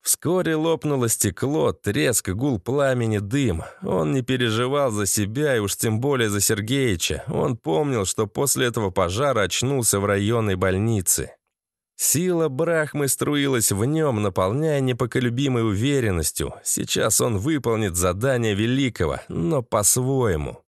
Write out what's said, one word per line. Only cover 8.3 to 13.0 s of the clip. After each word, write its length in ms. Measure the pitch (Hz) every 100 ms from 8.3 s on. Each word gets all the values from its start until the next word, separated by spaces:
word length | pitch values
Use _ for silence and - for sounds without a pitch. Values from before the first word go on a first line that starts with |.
| - 135 - 127
этого 240 | 117 101
пожара 520 | 90 87 95 143 117
очнулся 580 | 95 - 127 139 110 101
в 60 | 101
районной 480 | 101 101 117 110
больнице. 760 | 92 95 92 110 113 90 - 64 - _ _ _ _ _ _
Сила 440 | - - 180 175 160
Брахмы 580 | 131 165 165 151 -